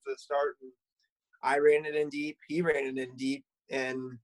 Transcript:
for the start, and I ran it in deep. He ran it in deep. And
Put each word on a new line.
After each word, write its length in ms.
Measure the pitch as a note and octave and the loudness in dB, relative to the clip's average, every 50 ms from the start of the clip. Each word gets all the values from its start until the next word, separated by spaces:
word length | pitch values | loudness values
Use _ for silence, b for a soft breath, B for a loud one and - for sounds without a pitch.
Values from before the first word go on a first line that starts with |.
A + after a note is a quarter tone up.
| _ | _
for 80 | C#3 C3+ | -10 -10
the 40 | - | -10
start, 400 | - - C#3+ C#3+ C#3+ C#3+ - - | -6 -4 -2 0 0 0 -2 -6
and 100 | C3 C3 - _ _ _ _ _ _ _ _ _ _ _ _ _ - | -14 -20 -20 _ _ _ _ _ _ _ _ _ _ _ _ _ -2
I 160 | C3 C#3+ D3 | 0 2 4
ran 260 | D3 D3+ D3 D3+ D#3 | 6 6 6 6 4
it 100 | D3+ D3+ | 0 0
in 140 | D3+ D3+ D3 | 0 0 0
deep. 280 | C#3+ D3 D3 D3+ D3+ - - - | -2 -4 -4 -4 -6 -10 -10 -4
He 140 | D3+ E3 F3+ | -2 2 2
ran 220 | E3 D3+ C#3+ C#3 | 2 2 2 0
it 120 | C3+ C3 C3+ | -2 -2 -4
in 180 | B2+ B2+ C3 | -6 -6 -6
deep. 300 | B2+ C3 C3+ C#3 C#3 - _ _ _ _ - | -4 -2 -2 -2 -2 -6 _ _ _ _ -6
And 480 | C3 C3+ C3 C3 B2+ C3 B2+ B2+ B2+ A2+ | -4 -2 -2 -2 -4 -6 -8 -10 -12 -16